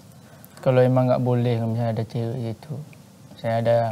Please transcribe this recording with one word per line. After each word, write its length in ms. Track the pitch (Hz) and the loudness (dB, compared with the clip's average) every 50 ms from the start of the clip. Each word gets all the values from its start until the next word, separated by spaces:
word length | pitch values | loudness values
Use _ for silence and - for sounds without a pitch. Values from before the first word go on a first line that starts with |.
| - - - - - - - - - - - | -20 -20 -20 -20 -20 -20 -20 -20 -20 -20 -14
Kalau 220 | - - 135 131 127 | -6 -2 2 4 4
emang 220 | 127 127 127 127 127 | 4 4 4 2 2
nggak 140 | 127 127 135 | 2 2 0
boleh, 320 | 127 123 123 120 120 123 120 | 0 0 0 2 2 0 0
kalau 120 | 113 117 113 | -2 -2 -2
misalnya 220 | 113 117 120 117 113 | -2 -2 -2 -2 -2
ada 100 | 113 110 | -4 -4
cewek 300 | - - 120 117 117 117 131 117 117 | -6 -6 -6 -6 -6 -6 -6 -6 -8
gitu, 240 | 110 - - - 151 - 151 - - - - - - - - - - | -8 -10 -12 -12 -12 -12 -12 -16 -18 -20 -20 -20 -20 -20 -20 -20 -16
saya 240 | - - 117 113 117 | -8 -6 -4 -2 0
ada 160 | 117 117 117 117 113 113 | 2 2 2 2 2 -2